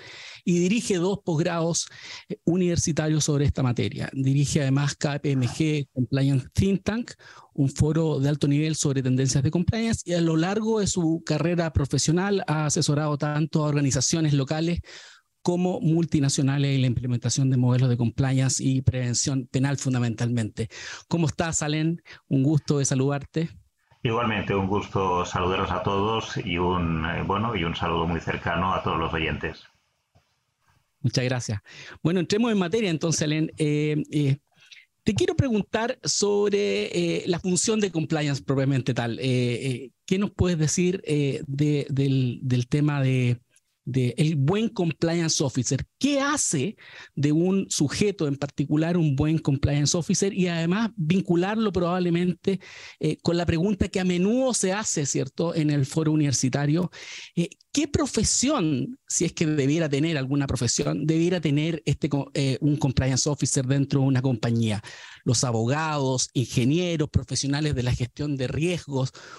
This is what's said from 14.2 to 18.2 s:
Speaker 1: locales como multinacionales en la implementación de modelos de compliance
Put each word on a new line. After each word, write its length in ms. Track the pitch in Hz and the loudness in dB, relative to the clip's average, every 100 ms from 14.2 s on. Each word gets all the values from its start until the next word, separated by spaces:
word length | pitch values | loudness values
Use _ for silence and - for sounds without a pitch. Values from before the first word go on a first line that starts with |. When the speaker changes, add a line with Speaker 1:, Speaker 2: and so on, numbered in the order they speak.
| 156 | 2
Speaker 1:
locales 480 | 143 135 156 165 175 - - - - _ _ | 2 0 -2 -2 -4 -6 -20 -20 -20 _ _
como 360 | - 175 180 185 | -2 0 0 0
multinacionales 960 | 156 165 165 156 139 147 135 143 139 135 | 2 2 2 2 2 2 0 2 0 2
en 40 | |
la 60 | 127 | 2
implementación 640 | 117 123 120 120 - 131 | 0 -2 -2 -2 0 2
de 80 | 131 | 4
modelos 320 | 123 123 131 | 4 4 2
de 80 | 120 | 2
compliance 640 | 117 - | 0 0